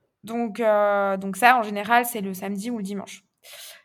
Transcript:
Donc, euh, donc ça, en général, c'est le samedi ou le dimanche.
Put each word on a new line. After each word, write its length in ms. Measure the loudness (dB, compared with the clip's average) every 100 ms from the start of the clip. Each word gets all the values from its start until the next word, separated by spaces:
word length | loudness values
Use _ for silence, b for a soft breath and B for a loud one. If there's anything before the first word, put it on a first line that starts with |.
| _ _
Donc, 360 | -8 -4 -4 0
euh, 580 | 2 4 4 2 2 0
donc 180 | -4 4
ça, 220 | 6 6
en 60 |
général, 420 | 2 -4 2 2 2
c'est 160 | -2
le 120 | -6
samedi 360 | -6 -6 -6 -6
ou 80 | -6
le 60 |
dimanche. 400 | -6 -8 -10 -16 _ _ B B B B